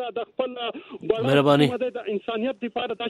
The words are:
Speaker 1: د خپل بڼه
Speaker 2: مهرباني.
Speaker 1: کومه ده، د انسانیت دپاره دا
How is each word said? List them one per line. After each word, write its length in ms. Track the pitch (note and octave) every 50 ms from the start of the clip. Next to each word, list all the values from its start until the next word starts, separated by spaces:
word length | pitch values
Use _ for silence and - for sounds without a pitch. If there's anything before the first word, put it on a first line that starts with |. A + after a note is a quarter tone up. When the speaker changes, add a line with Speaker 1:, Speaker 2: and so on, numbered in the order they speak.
| B3 A#3+ G3+ A#3
Speaker 1:
د 20 | A3 - _
خپل 180 | - B3+ B3+ B3 B3 A#3+ A3 - C#4+ - - - - - -
بڼه 140 | - A2+ A#2 C3
Speaker 2:
مهرباني. 400 | C#3 C#3+ C#3 C#3+ C#3+ C#3+ D3 C#3
Speaker 1:
کومه 100 | - -
ده، 100 | B3+ B3
د 220 | G3 A#3+ A3 - G#3+
انسانیت 480 | G3 - - A3+ A3 A3 C4 C4 - B3+
دپاره 300 | A#3+ - A#3+ A#3+ A3+ A3+
دا 140 | - A#3